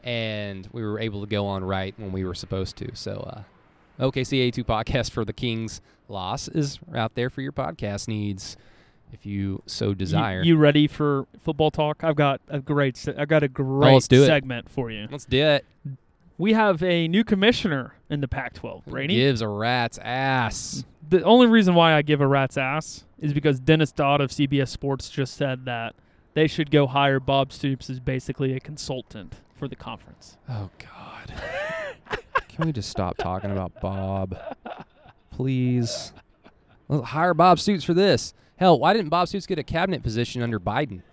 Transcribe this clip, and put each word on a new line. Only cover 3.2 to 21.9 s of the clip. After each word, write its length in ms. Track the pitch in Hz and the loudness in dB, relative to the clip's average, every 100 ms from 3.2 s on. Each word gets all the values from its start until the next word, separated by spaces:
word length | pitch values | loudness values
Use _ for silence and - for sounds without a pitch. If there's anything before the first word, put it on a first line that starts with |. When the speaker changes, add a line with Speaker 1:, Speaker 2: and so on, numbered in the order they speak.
| - | -12
Speaker 1:
uh, 120 | 107 101 _ _ _ _ - | -14 -18 _ _ _ _ -4
O 80 | 131 | -2
K 140 | 131 | -2
C 160 | 123 135 | 0 2
A 100 | 123 | 0
two 140 | 120 | -2
podcast 460 | 120 110 110 135 117 | -2 -2 0 -2 -2
for 160 | - 110 | -4 -6
the 80 | |
Kings 480 | - 123 113 110 - _ _ - | -4 -4 -4 -6 -12 _ _ -14
loss 400 | 98 92 131 - | -8 -6 -6 -6
is 300 | 165 143 - - | -4 -4 -6 -10
out 220 | 120 113 - | -6 -4 -4
there 120 | 127 | -6
for 140 | - | -6
your 100 | 135 | -8
podcast 560 | 139 139 165 104 101 - | -6 -8 -6 -8 -6 -6
needs, 480 | 107 104 92 - - - _ _ _ _ | -4 -4 -6 -10 -18 -20 _ _ _ _
if 140 | 113 104 | -18 -8
you 360 | 101 98 95 - | -4 -4 -6 -10
so 220 | - 104 | -4 -4
Speaker 2:
You, 40 | |
Speaker 1:
desire. 480 | 95 92 156 110 92 | -2 -2 0 0 0
Speaker 2:
you 140 | 170 160 | 4 6
ready 300 | 151 147 147 | 6 6 2
for 400 | - 147 139 - - | 2 -2 -2 -6 -8
football 320 | - 151 156 | -8 0 0
talk? 320 | - 151 151 | 0 -2 0
I've 140 | 165 147 | 0 2
got 240 | 143 135 _ | 2 0 _
a 120 | 143 | -8
great 360 | 135 147 139 123 | -2 0 0 -2
se-, 200 | - - | -8 -6
I've 100 | 147 | 2
got 140 | 156 | 2
a 60 | 143 | 2
great 420 | 127 131 135 139 | -2 -2 4 8
Speaker 1:
Oh, 20 | |
let's 160 | 135 - | 8 8
do 140 | 127 | 8
it. 40 | 135 | 8
Speaker 2:
segment 440 | 147 131 120 - | 4 0 -10 -8
for 200 | - 117 | -8 -6
you. 160 | 107 107 | -8 -10
Speaker 1:
Let's 160 | 143 - | -12 -2
do 180 | 127 | 2
it. 220 | 151 143 _ _ 147 131 _ _ _ - | 4 2 _ _ -14 -14 _ _ _ -2
Speaker 2:
We 140 | 196 | 2
have 300 | 220 214 165 | 4 4 2
a 260 | 180 170 165 | 2 0 2
new 160 | 185 | 0
commissioner 680 | 226 196 208 240 202 139 120 - _ | 2 4 4 2 -2 -4 -6 -18 _
in 100 | 147 | -6
the 80 | 135 | -4
Pac-twelve, 560 | 135 123 - 135 190 | -6 -8 -10 -14 -14
Speaker 1:
Who 60 | - | -10
Speaker 2:
Brady. 240 | 131 139 | -6 0
Speaker 1:
gives 260 | 147 139 117 | 2 4 2
a 80 | 110 | -2
rat's 500 | 104 113 123 117 - | -2 -2 0 -2 -6
ass? 840 | 95 127 135 131 113 - - 139 123 _ 151 | -8 -4 0 0 0 -4 -8 -10 -12 _ 0
Speaker 2:
The 140 | 180 | 2
only 240 | 180 240 247 | 6 8 8
reason 280 | 226 185 | 6 6
why 200 | 175 165 | 6 6